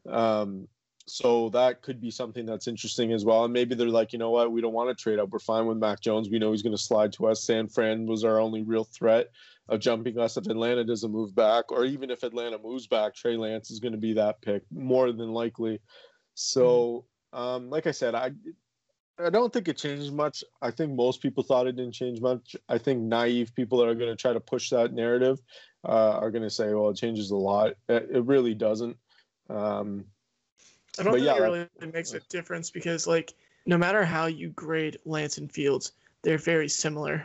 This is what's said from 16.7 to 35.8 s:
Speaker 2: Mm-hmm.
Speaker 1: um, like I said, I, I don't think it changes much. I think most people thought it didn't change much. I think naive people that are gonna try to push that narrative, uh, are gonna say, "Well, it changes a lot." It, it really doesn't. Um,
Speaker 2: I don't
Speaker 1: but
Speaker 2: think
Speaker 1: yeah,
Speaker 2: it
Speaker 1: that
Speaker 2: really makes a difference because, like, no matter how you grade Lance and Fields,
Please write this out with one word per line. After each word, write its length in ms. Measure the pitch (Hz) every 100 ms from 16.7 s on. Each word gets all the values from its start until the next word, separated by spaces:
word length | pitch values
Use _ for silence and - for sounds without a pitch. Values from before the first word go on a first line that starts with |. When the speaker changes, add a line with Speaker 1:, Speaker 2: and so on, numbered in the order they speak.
| 123 120 120 - _ _
Speaker 2:
Mm-hmm. 60 | 123
Speaker 1:
um, 300 | 123 127 123
like 160 | 156 170
I 40 |
said, 220 | - 123
I, 180 | 110 131 143 - - _ _ _ _ _ -
I 120 | 170
don't 200 | 208 240
think 160 | 240 170
it 100 | -
changes 320 | 147 143 143
much. 340 | 147 147 - - -
I 100 | 123
think 220 | 117 156
most 300 | 127 123 123
people 200 | 139 135
thought 240 | - 127 127
it 100 | 127
didn't 160 | 123
change 260 | - 127 117
much. 340 | 123 123 - - -
I 80 | 117
think 240 | 143 127
naive 540 | 113 117 120 120 117
people 240 | 131 117 123
that 100 | 117
are 60 |
gonna 200 | 117 117
try 200 | 110 127
to 60 | 113
push 280 | - 127 -
that 220 | 123 117
narrative, 480 | 117 117 123 127 135 _ - - _
uh, 340 | - 113 110 107
are 100 | 113
gonna 200 | 113 110
say, 240 | - 107
"Well, 160 | 107 104
it 60 | 98
changes 320 | 117 110 98
a 60 | 101
lot." 400 | 98 101 110 - -
It, 200 | 117 -
it 120 | 131
really 280 | 123 139 120
doesn't. 440 | 110 110 110 120 120 _ _ _ _ -
Um, 560 | 107 104 101 104 98 92 _ _ _ _ _ _ _ _ -
Speaker 2:
I 60 |
don't 80 | 190
Speaker 1:
but 80 | 131
Speaker 2:
think 60 | 143
Speaker 1:
yeah, 100 | 127
Speaker 2:
it 20 |
Speaker 1:
that 60 | - 170 170 -
Speaker 2:
really 140 | 160
makes 200 | 165 170
a 60 | 160 -
difference 440 | 175 170 170 165
because, 340 | 175 170 165 170
like, 260 | 165 156 - _ _ -
no 120 | 175
matter 260 | 175 208
how 220 | 170 160 165
you 220 | 160 165
grade 500 | - 156 160 156 143
Lance 340 | 156 156 147 -
and 120 | 147
Fields, 400 | - 143 131